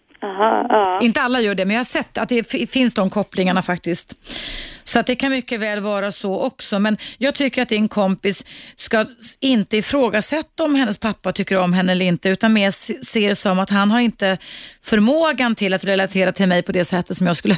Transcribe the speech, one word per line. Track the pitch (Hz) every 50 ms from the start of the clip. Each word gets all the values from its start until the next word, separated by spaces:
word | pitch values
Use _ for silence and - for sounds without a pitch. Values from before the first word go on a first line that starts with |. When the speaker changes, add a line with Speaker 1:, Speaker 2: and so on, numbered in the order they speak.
| _ _ - _ -
Speaker 1:
Aha, | 202 190 269 214 226 220 208 - -
ja. | 214 214 196 185 180 196
Speaker 2:
Inte | 240 233 - 302
alla | 262 240 254 254
gör | 226 202 196
det, | 196 185
men | 196 214
jag | 240
har | 247
sett | - - 311 247 - -
att | - 220 -
det | 247 233
f-, | 208 - - 220 233 -
finns | - 262 254 226 -
de | 220 190 190
kopplingarna | - 208 190 - - 190 185 185 180 185
faktiskt. | - - 180 160 - 170 175 - - - - - - - - - - - - - - - - - -
Så | - - 240
att | -
det | - 247
kan | - 269 269
mycket | 262 254 240 - 247 208
väl | 214 214 208 208
vara | 196 208 208 196 196 208
så | 196 - - 196 190 -
också. | - 254 - - - - 220 196
Men | 208 214 214 - - - -
jag | - 240 285 277
tycker | - - - - 254
att | 240 -
din | 220 208 214
kompis | 208 - 208 196 190 190 - - 208 180 - - - - - - - -
ska | - - - 226 214
s-, | - - - - - - - -
inte | - 269 254 214 180 - 220
ifrågasätta | 214 - - 269 285 247 202 180 208 - - 285 311 311 - _ - 320
om | 302 285
hennes | 269 262 208 208 -
pappa | - 220 - - - 190
tycker | - - 190 - 196
om | 185 180 175 175
henne | 185 185 185
eller | 185 180 185
inte, | 180 175 - - 190
utan | 190 - 233 220 220
mer | 208 196 196
se, | 190 - - - -
se | - - - - 226 208
det | 202 202
som | - - 202 185 185
att | 190 -
han | 202 196 202 208
har | 226 240
inte | 240 226 - - 196 190 190 - - - - - - - - _ -
förmågan | - 226 214 208 240 294 320 330 311 277 254 254 233 220
till | - 208 185 190
att | 185 -
relatera | 196 196 190 190 190 190 190 185 175
till | - - 196
mig | 185 175 175 -
på | -
det | 180 180 170
sättet | - 185 170 - - 185
som | - 180
jag | 175 170
skulle | - - 208 190